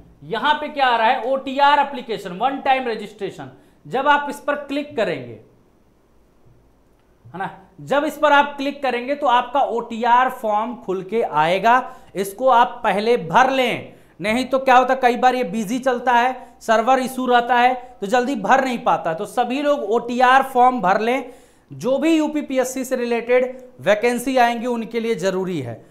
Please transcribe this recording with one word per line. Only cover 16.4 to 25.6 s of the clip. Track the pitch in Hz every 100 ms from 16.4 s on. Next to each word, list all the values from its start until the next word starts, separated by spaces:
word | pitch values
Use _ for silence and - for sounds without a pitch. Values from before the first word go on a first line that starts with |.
| - -
सर्वर | - 220 226 262
इशू | 247 247 254
रहता | 240 240 247
है, | 247 247 - -
तो | 196
जल्दी | 247 247 269
भर | 190 262
नहीं | 262 240
पाता। | 208 160 165
तो | 160 208
सभी | - 240 262
लोग | 294 285
ओटीआर | 208 233 233 247 254 262
फॉर्म | 262 247 247 254
भर | 180 208
लें। | 220 262 262 - - _ _
जो | 135 190 269
भी | 320 330
यूपीपीएससी | 302 302 269 262 254 262 254
से | 254
रिलेटेड | 240 233 233 247 254 - - -
वैकेंसी | 139 208 240 240 240 262
आएंगी, | 240 233 247
उनके | 233 220 233
लिए | 226 220
ज़रूरी | 185 185 185
है। | 170